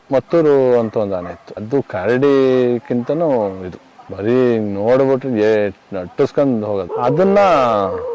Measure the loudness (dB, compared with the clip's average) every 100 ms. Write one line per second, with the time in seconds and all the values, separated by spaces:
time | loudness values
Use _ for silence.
0 | -2 -2 0 2 4 4 4 2 0 -2
1 | -2 -4 -8 -14 -16 -14 -4 -4 -4 -4
2 | -2 2 2 4 4 2 2 -2 -4 -4
3 | -2 -2 0 0 -2 -6 -12 -14 -20 -20
4 | -16 -8 0 2 2 0 -2 -4 0 2
5 | 2 0 -2 0 2 2 0 -6 _ -10
6 | -8 -2 -2 0 0 0 -2 -6 -6 -4
7 | -2 0 2 4 4 2 2 0 -2 -4
8 | -8